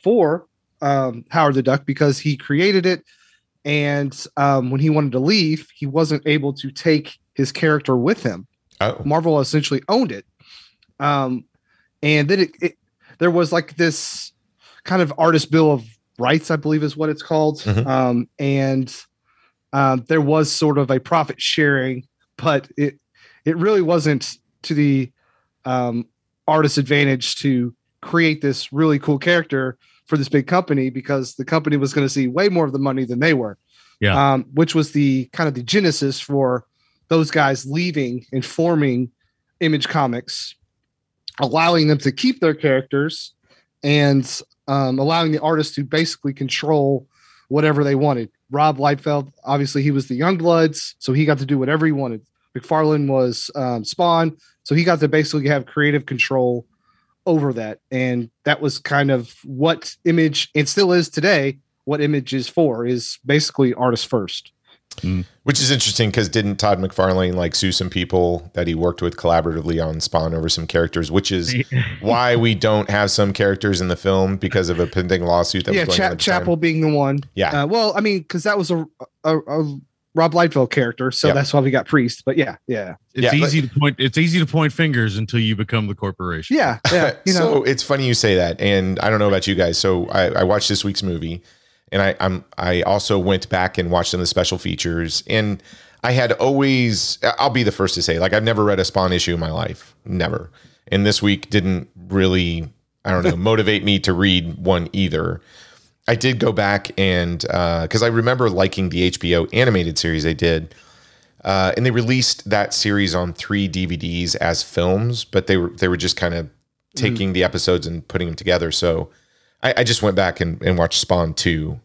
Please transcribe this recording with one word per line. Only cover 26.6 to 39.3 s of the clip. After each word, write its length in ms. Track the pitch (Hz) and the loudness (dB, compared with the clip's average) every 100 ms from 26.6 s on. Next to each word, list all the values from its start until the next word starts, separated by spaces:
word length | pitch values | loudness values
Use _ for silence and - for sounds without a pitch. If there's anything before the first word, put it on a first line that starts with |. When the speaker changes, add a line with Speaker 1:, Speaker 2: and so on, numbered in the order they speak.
| 151 143 | 2 0
Speaker 1:
advantage 580 | 139 143 143 131 113 - | 0 2 2 0 -2 -2
to 400 | 143 127 120 - _ _ | 0 0 -2 -6 _ _
create 400 | - 170 165 151 | -2 2 2 2
this 300 | 143 135 - | -2 -4 -6
really 260 | 139 160 147 | 0 2 2
cool 220 | 147 143 | 0 0
character 580 | 165 175 160 139 131 120 _ _ _ | 2 0 0 -4 -4 -8 _ _ _
for 100 | 156 | -2
this 120 | 135 | 2
big 180 | 147 135 | 0 2
company 420 | 180 180 139 131 | 0 2 -2 -2
because 460 | 127 127 139 123 - | -4 -4 -4 -4 -8
the 80 | |
company 320 | 127 160 151 147 | -2 -2 0 0
was 180 | 139 | 0
gonna 140 | 143 139 | 0 0
see 220 | 139 127 | 0 0
way 180 | 135 202 | 2 2
more 160 | 175 | 2
of 80 | 151 | 0
the 80 | 135 | 0
money 240 | 139 131 | -2 -2
than 160 | 123 123 | -2 0
they 140 | 156 | 2
were. 240 | 143 110 101 _ _ _ _ | 2 -2 -8 _ _ _ _
Speaker 3:
Yeah. 340 | 101 113 139 | 0 4 4
Speaker 1:
Um, 120 | 135 131 | 2 0
which 200 | 139 160 | 0 2
was 200 | 160 147 | 2 0
the 320 | 147 143 131 123 | 2 2 2 -2
kind 160 | - 160 | -4 -4
of 40 | 131 | -4
the 80 | |
genesis 540 | 117 202 185 147 139 135 | -2 0 2 0 -2 -4
for 440 | - 139 131 123 - _ _ _ _ | -4 0 0 -2 -6 _ _ _ _
those 200 | 165 151 | 0 2
guys 360 | 160 139 131 135 | 2 2 0 -4
leaving 600 | 151 180 151 131 123 - | -4 -2 -2 -4 -6 -6
and 140 | 135 120 | -6 -6
forming 680 | - 165 165 143 123 123 _ _ | -2 0 2 2 0 -4 _ _